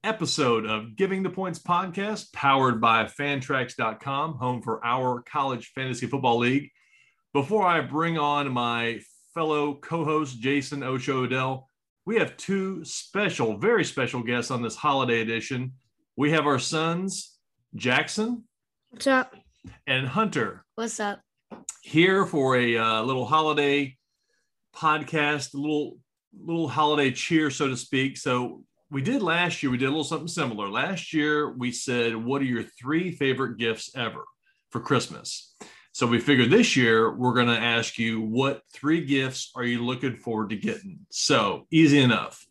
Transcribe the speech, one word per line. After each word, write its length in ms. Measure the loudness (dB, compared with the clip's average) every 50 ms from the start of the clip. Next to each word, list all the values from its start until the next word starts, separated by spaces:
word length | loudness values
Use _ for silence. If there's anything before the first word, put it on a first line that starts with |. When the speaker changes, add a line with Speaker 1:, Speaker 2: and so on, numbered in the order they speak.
| -2
Speaker 1:
episode 600 | -4 -2 -2 -2 -2 0 2 2 2 2 2 0
of 300 | -2 -4 -4 -4 -8 -2
Giving 300 | -2 0 0 0 -2 -4
the 60 | -4
Points 280 | -4 -6 -6 -6 -8 -8
podcast, 720 | -4 -2 0 0 0 -2 -6 -6 -4 -4 -6 -8 -10 -14 -12
powered 480 | -2 2 4 4 6 4 4 2 2
by 220 | 2 4 4 4 2
Fantrax 720 | -2 -4 -6 -4 -2 -2 -4 -4 -2 -2 -2 -2 -4 -6
dot 260 | -4 -4 -4 -4 -6
com, 340 | -8 -6 -4 -4 -4 -4 -6
home 280 | -4 -4 -4 -4 -4 -4
for 220 | -6 -6 -4 -2
our 360 | -2 -2 0 0 -2 -2 -2 -8
college 500 | -6 -4 -2 -2 -2 -2 -4 -8 -12 _
fantasy 320 | -8 -6 -6 -4 -4 -4
football 320 | -4 -4 0 2 2 2 4
league. 320 | 4 2 2 0 -2 -4 _ _ _ _ _ _ _ _ _ _ _ _ _
Before 340 | -2 0 2 2 2 4
I 140 | 4 4 2
bring 360 | 0 -2 -2 -2 0 0 0
on 360 | 0 0 0 0 0 0 -2 -2
my 480 | -2 0 0 0 0 -2 -2 -4 -6 -12 -18 _ _ _ _ _
fellow 400 | -2 0 0 2 0 0 -2 -4
co-host, 680 | -8 -8 -6 -4 -4 -2 0 0 0 -2 -2 -8 -4
Jason 440 | -2 0 0 0 -2 -4 -8 -8 -6
Ocho 400 | -4 -4 -4 -2 -2 -2 -2 0
Odell, 440 | 0 0 -2 -2 -2 -4 -6 -10 _ _ _ _ _ _ _ _
we 80 | -2 0
have 200 | 0 0 0 -4
two 480 | -12 -4 -2 -2 -2 -2 -2 -6 -8 -10
special, 760 | -10 -10 -12 -12 -6 -4 -2 -2 -2 0 0 0 0 0 0
very 260 | 2 2 2 2 2
special 380 | 0 -2 -4 -4 -2 -2 -6 -4
guests 300 | -2 -2 -2 -2 -2 -4
on 100 | -4 -4
this 140 | -6 -6
holiday 440 | -2 0 0 2 2 2 2 2 0
edition. 520 | 0 -2 -4 -4 -4 -6 -6 -6 -6 -8 -10 _ _ _ _ _ _ _ _
We 160 | 0 2 2
have 160 | 4 4 4
our 140 | 2 2 0
sons, 760 | 0 -2 -2 0 0 0 -2 -2 -4 -6 -6 -8 -12 -16 _ _ _ _ _ _ _ _ -14
Jackson. 720 | -4 0 2 2 2 2 0 -2 -2 -2 -2 -2 -6 -8 _ _ _ _ _ _ _ _ _
Speaker 2:
What's 180 | -16 -2 2 2
up? 260 | 2 2 2 -2 -10 -20 _ _ _ _ _ -20 -20 -14 _ -2
Speaker 1:
And 180 | -2 -2 -2
Hunter. 580 | -2 0 0 0 0 0 0 -2 -2 -4 -12 _ _ _
Speaker 3:
What's 240 | -8 -8 -6 -6 -4
up? 220 | -6 -6 -6 -8 _ _ _ _ _ _ -20 -16 -16 -16 -18 _ _
Speaker 1:
Here 420 | 0 4 6 6 6 6 4 2
for 320 | 2 2 2 2 4 4
a, 200 | 4 4 4 2
uh, 260 | 2 2 2 2 0 0
little 220 | 0 -2 -2 0
holiday 720 | 2 2 2 4 4 2 2 4 4 2 2 0 -2 -8 _ _ _ _ _ _ _ _ _ _ _ _ _ _ _ _
podcast, 800 | -2 0 0 0 0 -2 -4 -2 0 0 0 0 -2 -4 -8 -8
a 20 |
little, 420 | -6 -4 -2 -2 -2 -2 -4 -8 -18 _ _ _ _ _ _ _ -16
little 300 | -8 -6 -4 -2 -2 -2
holiday 420 | 0 2 2 2 4 4 2 2
cheer, 400 | 0 -2 -4 2 2 2 2 2
so 180 | 0 0 -2 -2
to 80 | -2
speak. 400 | -4 -6 -4 -2 0 0 0 -4
So 460 | -4 -2 0 0 0 -2 -4 -8 -12 -20 _ _ _ _ _
we 100 | -6 -4
did 220 | -2 -2 0 0 0
last 400 | 0 2 2 0 0 -2 -2 -2
year, 100 | -2 0
we 60 | 2
did 80 | 0
a 20 | 0
little 160 | 0 -2 -2
something 240 | -4 -4 -6 -6 -6
similar. 400 | -4 -4 -4 -4 -4 -6 -6 -4
Last 440 | -2 -4 -2 -2 -4 -6 -8 -4 -2
year, 380 | 0 0 2 0 0 -2 -2
we 220 | -4 -4 -6 -4 -4
said, 420 | -6 -4 -2 0 0 0 0 0
"What 280 | -2 -4 -2 -2 0 0
are 20 |
your 180 | 0 -2 -2 -4
three 480 | -8 _ -12 -6 -2 -2 0 -2 -2
favorite 460 | -4 0 0 0 2 0 -2 -4 -4 -4
gifts 320 | -2 -2 -2 -4 -8 -12 -8
ever 280 | -6 -6 -6 -6 -10 -16 -18 _ _ _ _ _ _ _ _
for 100 | -10 -8
Christmas?" 760 | -2 2 2 2 2 -2 -10 -14 -12 -12 -12 -12 -14 -18 _ _ -20 -20 -20 -20 _ _ _
So 140 | -2 0
we 140 | 2 2 2
figured 300 | 4 4 4 6 6 6
this 260 | 6 6 6 6 4
year, 360 | 4 4 6 6 4 4 2 0
we're 200 | 0 0 2 2
gonna 220 | 4 4 2 2
ask 440 | 2 2 0 0 0 -2 -4 -4 -4
you, 220 | -2 -2 -2 -2
"What 420 | -4 -2 0 0 0 0 -2 -4 _ _ -20
three 320 | -6 0 0 0 0 2
gifts 460 | 0 0 0 0 -2 -4 -8 -12 -10 _
are 80 | -6 -2
you 180 | -2 -2 -2 -2
looking 320 | -2 -4 -2 -4 -6 -6
forward 340 | -6 -6 -4 -2 -2 -2 -4
to 60 | -4
getting?" 500 | -4 -4 -6 -6 -6 -10 -16 -16 -18 -20 _
So 560 | -6 -4 2 4 4 4 4 2 -2 -4 -8 _
easy 280 | 6 6 8 8 8 8
enough. 480 | 8 6 4 2 0 -6 -10 -18 -20 _